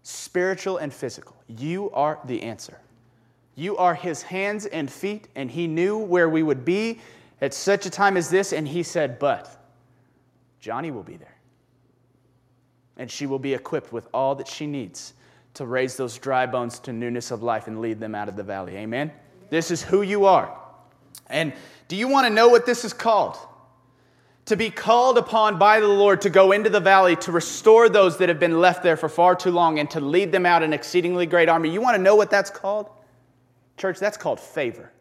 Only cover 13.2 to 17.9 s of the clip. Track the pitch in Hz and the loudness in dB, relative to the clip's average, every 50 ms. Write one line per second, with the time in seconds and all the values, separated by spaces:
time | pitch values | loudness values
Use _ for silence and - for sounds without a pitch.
13.2 | 147 135 135 131 127 139 135 123 - - 165 147 - - 117 117 - - - 123 | -6 -6 -6 -6 -4 -4 -6 -6 -6 -8 -8 -8 -8 -8 -12 -12 -12 -8 -4 -2
14.2 | 135 135 139 120 - - - - 151 147 143 139 113 90 - - - - _ _ | -2 -2 -4 -4 -8 -14 -12 -10 -10 -8 -8 -10 -10 -12 -14 -18 -20 -20 _ _
15.2 | _ _ _ _ _ _ _ - 139 117 127 127 131 131 127 - 131 120 110 - | _ _ _ _ _ _ _ -14 -10 -4 -2 -2 -2 -2 -4 -6 -8 -8 -8 -10
16.2 | - 139 131 127 127 123 123 127 120 117 - - - 139 120 113 120 120 120 120 | -6 -2 0 0 0 0 -2 -6 -6 -6 -10 -14 -14 -12 -10 -8 -8 -8 -8 -8
17.2 | 113 - 123 104 113 120 113 110 110 113 110 110 117 113 | -8 -10 -10 -6 -4 -4 -4 -4 -6 -10 -10 -8 -6 -8